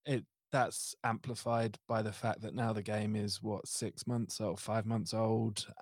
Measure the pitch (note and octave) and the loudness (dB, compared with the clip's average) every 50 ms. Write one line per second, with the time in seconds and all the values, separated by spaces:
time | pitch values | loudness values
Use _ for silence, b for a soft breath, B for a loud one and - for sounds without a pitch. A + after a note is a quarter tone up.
0 | - D3 C3+ A2 - - _ _ _ _ - C3 A#2 - - - - - - - | -4 -2 -2 -2 -2 -6 _ _ _ _ 2 4 4 2 0 -4 -6 -8 -6 -2
1 | - A#2 A2+ - - C3 A2+ - - A#2+ A#2 A#2 A#2 A2 G#2 - _ - A#2 A2 | 0 0 0 0 -2 -6 -6 -4 0 2 4 4 4 2 0 -4 _ 0 0 2
2 | G#2+ G#2 G2 - - A2 - - A2 - - B2+ A#2 A2+ G#2+ G#2 G2+ G#2+ G#2+ G#2+ | 2 0 -2 -2 -2 -2 -2 -2 -4 -6 -2 0 0 2 0 0 0 0 0 0
3 | G#2+ G#2+ G#2+ G#2+ G#2 G#2 - - A2+ G#2+ G2+ - - - - - A#2 G2 - - | 2 2 2 0 0 0 -2 -2 -2 -4 -4 -4 -4 -6 -4 -4 -4 -4 -4 -6
4 | - B2 A#2+ A#2 G#2+ - - - A2 F#2 E2 - - G#2+ A2 A2+ G#2 A2 A#2 G#2+ | -4 -2 0 0 0 -2 -4 -2 -2 -2 -2 -2 -2 0 0 0 2 2 0 0
5 | G#2+ - A2+ A2 A2+ A2+ A2+ A2+ A2+ A2 G#2 - - - - - | 0 0 0 2 4 4 4 4 2 2 0 -4 -6 -8 -10 -10